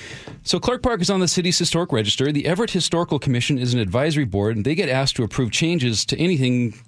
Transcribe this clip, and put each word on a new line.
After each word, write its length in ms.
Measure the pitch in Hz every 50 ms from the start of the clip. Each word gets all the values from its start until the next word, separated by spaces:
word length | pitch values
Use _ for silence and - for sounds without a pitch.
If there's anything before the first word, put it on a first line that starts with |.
| - - - - - - - - -
So 160 | - - 175
Clark 200 | - 247 240 247
Park 200 | - 254 233 202
is 100 | 175 180
on 80 | 202 190
the 80 | 185
city's 320 | 165 - 185 175 180 165 -
historic 320 | 175 - - 165 175 175
register. 400 | - 117 110 101 - - 131 143
The 160 | 151 147 135
Everett 240 | 147 170 185 233 214
Historical 480 | - 185 160 - - 165 170 - 175 143
Commission 400 | - 147 127 120 117 - 156 131
is 160 | 123 123 120
an 60 | 123
advisory 440 | 113 92 85 120 139 160 156 147 143
board, 300 | 110 90 101 101 107 117
and 100 | 110 101
they 120 | 127 156
get 120 | 170 202 143
asked 280 | 127 131 135 131 -
to 80 | - 120
approve 260 | 101 - - 131 110
changes 540 | - - - 160 175 170 127 123 113 101 -
to 120 | - - 110
anything 560 | 151 180 190 143 131 123 123 123 120 117 - - -